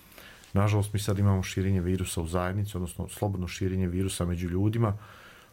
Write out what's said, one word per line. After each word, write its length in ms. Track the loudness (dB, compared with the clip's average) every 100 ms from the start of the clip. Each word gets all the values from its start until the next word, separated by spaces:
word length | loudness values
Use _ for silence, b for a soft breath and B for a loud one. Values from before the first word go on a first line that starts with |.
| B B B B B
Nažalost, 400 | 2 4 2 2
mi 60 | -2
sad 200 | 0 2
imamo 240 | 4 4
širenje 380 | 0 0 2 2
virusa 400 | 2 0 0 -4
u 60 | -2
zajednici, 500 | 0 0 -2 -4 -4
odnosno 320 | -6 -6 -10
slobodno 400 | -2 -2 -2 -4
širenje 400 | -2 -2 0 0
virusa 360 | 0 -2 0
među 240 | -2 -2 0
ljudima, 480 | 2 2 2 0 0 B B B B B